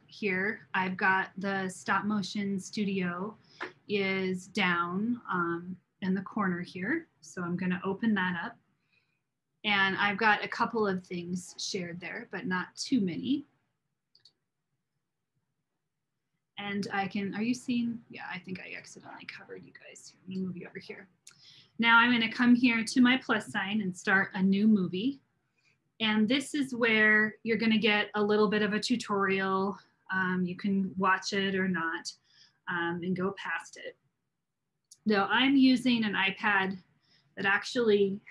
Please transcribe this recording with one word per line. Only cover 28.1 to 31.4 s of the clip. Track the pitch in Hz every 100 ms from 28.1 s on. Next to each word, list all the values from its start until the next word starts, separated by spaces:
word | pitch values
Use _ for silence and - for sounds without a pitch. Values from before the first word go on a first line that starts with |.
a | 214
little | 208 214 208
bit | 208
of | 208
a | 208
tutorial. | - 233 - 202 190 190 190 190 196 190 - _ -
Um, | 190 185 185 175
you | 185
can | 202 196 190 185
watch | 190 190 -
it | 196